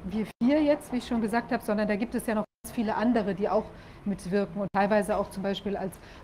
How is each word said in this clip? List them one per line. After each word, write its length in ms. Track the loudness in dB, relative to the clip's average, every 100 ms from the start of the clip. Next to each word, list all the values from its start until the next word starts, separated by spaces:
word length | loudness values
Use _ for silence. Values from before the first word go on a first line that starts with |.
| -6
wir 200 | -4 -4 0
vier 220 | 4 4
jetzt, 280 | 4 2 0
wie 40 | -6
ich 80 | -2
schon 160 | -2
gesagt 300 | 0 0 0
habe, 120 | -4
sondern 240 | 0 0 2
da 80 | 0
gibt 200 | -2 -4
es 100 | -2
ja 80 |
noch 120 | -2 -4 _
ganz 100 | -10
viele 220 | -2 0 2
andere, 400 | 2 2 2 0
die 120 | 2
auch 180 | 0 -2 -12 -20 -10
mitwirken 600 | -6 -4 -2 0 0 -4
und 40 | -2
teilweise 420 | 2 4 4 2 0
auch 140 | -2
zum 140 | -4
Beispiel 340 | -4 -4 -4 -4
als 160 | -6 -8 -20 -14